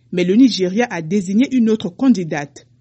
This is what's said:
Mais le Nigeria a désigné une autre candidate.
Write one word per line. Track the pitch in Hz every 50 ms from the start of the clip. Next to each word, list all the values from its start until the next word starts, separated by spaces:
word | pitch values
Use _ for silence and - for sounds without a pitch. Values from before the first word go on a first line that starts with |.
| _ _
Mais | 180 180 180
le | 180 196
Nigeria | 233 277 233 196 185 185 180 185 226 240 233
a | 196 170
désigné | 160 156 190 208 175 185 196 220 277 - 262
une | 254 220 220
autre | 214 220 - 180
candidate. | - - 262 269 233 185 175 151 165 147 147 - - - - _ _ _